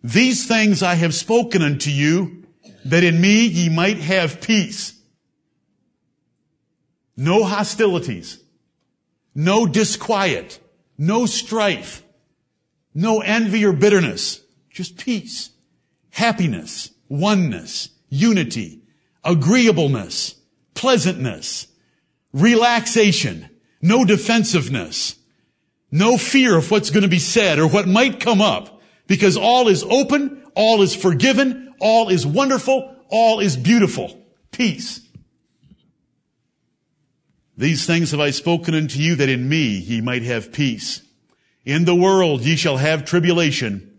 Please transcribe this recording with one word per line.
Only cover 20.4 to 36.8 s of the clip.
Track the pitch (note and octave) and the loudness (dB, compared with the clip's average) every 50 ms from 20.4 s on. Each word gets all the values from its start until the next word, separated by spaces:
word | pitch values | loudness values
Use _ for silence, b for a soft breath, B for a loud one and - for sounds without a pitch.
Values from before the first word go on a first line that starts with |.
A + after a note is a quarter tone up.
| _ _ _ _ _ _ _ | _ _ _ _ _ _ _
pleasantness, | - - C4 B3+ G3+ C#3+ F#3 - - C3 A#2+ F#2 - - - - - - _ _ _ _ _ _ _ _ _ _ _ _ _ - | -4 0 2 2 2 2 -2 -4 -4 -6 -8 -8 -8 -12 -12 -12 -12 -14 _ _ _ _ _ _ _ _ _ _ _ _ _ -2
relaxation, | C#3 F3 A#3 A#3+ A3 A#3 A#3+ A#3 A#3 A#3 - - A3+ G#3+ G#3 E3+ - - A2+ F2 D#2+ - - _ _ _ _ _ _ | 2 2 4 4 4 4 2 2 0 -2 0 0 2 2 2 2 0 -4 -6 -8 -10 -16 -20 _ _ _ _ _ _
no | - E3+ A3 B3+ B3+ | 0 2 4 4 4
defensiveness, | F3+ G#3 - - - A#3 A#3 G#3 - - E3+ B2+ A2 C3+ A2+ E2+ D#2+ - - - - - _ _ _ _ _ _ _ _ _ _ _ _ _ _ _ | 4 2 2 2 0 0 0 0 0 -2 -2 -2 -2 -6 -6 -6 -8 -8 -8 -8 -10 -12 _ _ _ _ _ _ _ _ _ _ _ _ _ _ _
no | - D#3 G3+ A#3 B3 | -2 2 2 2 2
fear | - - - - C4+ B3+ A#3+ F#3 | 2 0 0 2 4 4 6 4
of | E3 - - | 2 2 2
what's | A3 G#3 G#3+ - | 0 0 0 2
gonna | C#3+ G#3+ G3 | 0 2 2
be | F#3+ F3 E3+ | 2 2 0
said | C#3 - - A#3 G#3 F#3 D3+ | -2 0 0 2 2 2 2
or | D3 D#3+ | 2 2
what | D#3 D3 G#3 G3 | 2 2 2 2
might | F#3+ F#3 A3 B3+ C4+ - - | 2 2 2 2 2 0 -2
come | - A#3 A#3 F#3+ | -2 0 2 4
up, | G#3+ G3 G#2+ F#2 - - - b b b b b b | 2 2 0 -2 -6 -14 -20 b b b b b b
because | - G3 - G#3 G3 D#3+ | -2 0 2 2 2 2
all | - F#3+ A3+ A#3+ B3+ B3 | 2 2 2 2 4 4
is | A3 F#3+ - - | 4 2 2 2
open, | - A3+ C4+ C4 - C#4 D4 C#4+ C4+ - - - - _ | 0 0 0 2 2 0 -2 -2 -4 -8 -14 -20 -8 _
all | - G#3+ A3 A3+ G#3+ | 0 2 2 4 4
is | G3 F3+ - | 2 2 0
forgiven, | - - F#3 E3 B2+ - C4+ B3+ A#3 C#4 C4 B3 - - - - _ | 0 0 0 2 2 2 2 4 2 0 0 -2 -6 -12 -20 -10 _
all | - A3 A3 A#3 A3+ G3 | 0 2 4 2 2 2
is | F#3 E3 A#2+ | 0 0 0
wonderful, | D3 D3 A#3 C4+ C4+ C4+ B3 - C4 C4+ C4+ C4+ - - - _ _ | 0 0 0 0 2 0 0 0 0 0 0 -2 -8 -18 -20 _ _
all | - A3 A#3 A3+ A3 - | 0 2 4 4 4 2
is | G#3 G3 C#3 | 0 -2 -2
beautiful. | B2+ A#2+ D#3+ A#3 A#3+ G3+ D3 - C3+ F#2 - - - _ _ _ _ _ _ | 0 2 2 4 4 4 2 0 -6 -10 -10 -14 -20 _ _ _ _ _ _
Peace. | - - B3 G#3 C#3+ - - - - - _ _ _ - _ _ _ _ _ _ _ _ _ _ - _ _ _ _ _ _ _ _ _ _ _ _ _ _ _ _ _ _ _ _ _ | -6 -4 -4 -2 -4 -6 -12 -14 -14 -16 _ _ _ -20 _ _ _ _ _ _ _ _ _ _ -20 _ _ _ _ _ _ _ _ _ _ _ _ _ _ _ _ _ _ _ _ _